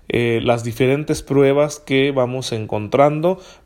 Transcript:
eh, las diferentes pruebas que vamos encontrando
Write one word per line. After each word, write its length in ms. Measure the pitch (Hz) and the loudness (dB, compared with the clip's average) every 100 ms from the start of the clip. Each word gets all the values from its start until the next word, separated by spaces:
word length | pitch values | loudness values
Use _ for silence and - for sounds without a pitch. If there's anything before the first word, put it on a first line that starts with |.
| - | -4
eh, 320 | 113 120 117 | -2 0 0
las 200 | 113 120 | 0 0
diferentes 600 | 117 110 127 143 151 147 | -2 -2 0 0 -2 -6
pruebas 580 | - 139 139 139 147 - | -2 2 4 2 0 -4
que 300 | - 135 139 | -2 0 0
vamos 420 | 135 123 131 - | 0 -2 -4 -6
encontrando 880 | 113 107 107 104 127 147 151 170 185 - - | -8 -6 -6 0 4 4 2 -2 -2 -8 -18